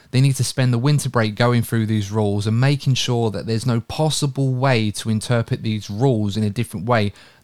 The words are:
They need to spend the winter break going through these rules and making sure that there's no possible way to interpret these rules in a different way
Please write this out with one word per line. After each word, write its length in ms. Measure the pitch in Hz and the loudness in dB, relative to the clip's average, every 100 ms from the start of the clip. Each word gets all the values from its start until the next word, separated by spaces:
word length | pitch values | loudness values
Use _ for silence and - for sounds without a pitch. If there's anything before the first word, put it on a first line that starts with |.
| _ | _
They 100 | 123 | 0
need 160 | 139 131 | 2 2
to 80 | |
spend 300 | 127 - 127 | -2 0 0
the 40 | 117 | 2
winter 300 | 135 147 135 | 2 0 0
break 280 | 120 110 104 | 0 0 2
going 260 | 120 120 | 2 2
through 240 | 107 113 107 | 0 0 0
these 260 | 110 98 | 0 0
rules 340 | 110 104 101 104 | 0 0 0 0
and 140 | 113 | 2
making 320 | 131 143 - | 2 2 0
sure 380 | 127 - 120 113 | 0 0 0 0
that 160 | 101 107 | -2 -4
there's 180 | 113 | -2
no 160 | 127 117 | 0 -2
possible 720 | - - 156 - 180 131 135 | -4 -2 0 0 -2 0 -2
way 380 | 127 135 120 107 | 0 2 2 2
to 180 | 98 113 | -2 -2
interpret 540 | 110 - 120 113 - | -2 0 -2 0 -4
these 260 | 113 107 101 | -2 -4 -6
rules 480 | 101 139 113 104 101 | 0 2 2 0 0
in 80 | |
a 60 | 107 | -2
different 340 | 104 117 101 | -2 -4 -6
way 300 | 101 120 101 - - - | 0 2 0 -4 -18 -20